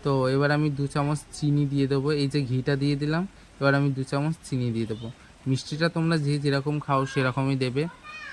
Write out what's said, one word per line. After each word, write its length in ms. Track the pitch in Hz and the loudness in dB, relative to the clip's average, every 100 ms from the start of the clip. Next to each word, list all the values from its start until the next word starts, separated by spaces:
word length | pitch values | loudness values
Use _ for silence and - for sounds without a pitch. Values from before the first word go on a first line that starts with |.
তো 240 | 147 135 127 | 2 2 2
এবার 240 | 135 143 | 2 2
আমি 180 | 147 151 | 4 2
দু 180 | 139 143 | 0 -2
চামচ 320 | 151 143 147 - | 0 0 -2 -6
চিনি 320 | - 147 143 143 | -4 0 2 2
দিয়ে 220 | 139 135 | 2 2
দেবো, 240 | 139 135 | 2 0
এই 160 | 151 139 | 0 0
যে 140 | 147 | 0
ঘিটা 340 | 131 127 127 139 | 0 0 0 0
দিয়ে 200 | 143 143 | 2 0
দিলাম, 320 | 147 160 196 - - - | 0 -2 -2 -8 -20 0
এবার 140 | 139 139 | 2 4
আমি 160 | 143 | 2
দু 120 | 135 | 0
চামচ 320 | 131 139 147 160 - | -2 -2 -2 -4 -4
চিনি 220 | 131 123 | -2 -2
দিয়ে 140 | 113 113 | -2 -2
দেবো। 260 | 110 113 - - - - | -4 -8 -14 -20 -10 -2
মিষ্টিটা 420 | 131 - 151 165 | -2 -2 -2 0
তোমরা 280 | 165 160 165 | 0 0 2
যে 220 | 143 147 | 2 0
যেরকম 400 | 143 139 139 147 | 0 0 0 -4
খাও 260 | 143 139 135 | 0 0 0
সেরকমই 500 | - 131 123 135 135 | 0 0 0 0 0
দেবে, 320 | 127 127 165 - - - - | 0 -2 -4 -6 -18 -16 -12